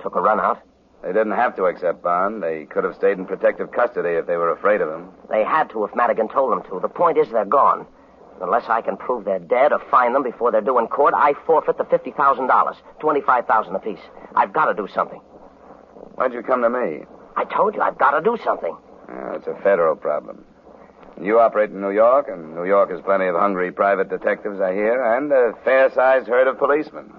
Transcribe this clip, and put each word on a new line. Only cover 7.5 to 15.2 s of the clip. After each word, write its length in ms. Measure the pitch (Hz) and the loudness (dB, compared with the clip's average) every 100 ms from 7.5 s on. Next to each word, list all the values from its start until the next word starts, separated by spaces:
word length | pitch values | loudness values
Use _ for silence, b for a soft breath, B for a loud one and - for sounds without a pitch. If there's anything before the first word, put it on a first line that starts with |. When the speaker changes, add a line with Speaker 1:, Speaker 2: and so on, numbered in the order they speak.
| 135 120 85 - B B B - 80 | 4 4 2 -4 B B B -20 -10
Speaker 1:
Unless 260 | 90 110 - | -2 -2 0
I 120 | 113 | -2
can 160 | 113 98 | -2 -6
prove 280 | - 123 | -4 -4
they're 140 | 98 95 | -4 -4
dead 340 | 87 123 143 | -2 2 2
or 60 | 107 - | 2 2
find 240 | 135 123 | 2 2
them 80 | 131 | 0
before 280 | 127 - 120 | -2 -2 0
they're 120 | 110 | 2
due 160 | 107 123 | 2 0
in 100 | 113 | 0
court, 260 | - 151 | 2 2
I 200 | 135 147 143 - | 4 2 2 2
forfeit 300 | 156 151 160 | 2 2 -2
the 80 | |
fifty 260 | 127 170 143 | -2 -2 -2
thousand 380 | 120 139 131 127 | 0 2 2 2
dollars, 280 | 120 76 - B - | 2 2 -4 B -6
twenty-five 480 | 151 147 - 127 - | -2 0 2 0 2
thousand 300 | 113 104 95 | 0 0 -6
apiece. 240 | - 98 - B B | -8 -12 -14 B B
I've 180 | - 120 | -2 0
gotta 220 | 123 143 | 0 0
do 140 | 101 95 | 0 -4
something. 320 | - 87 - | -4 -4 -6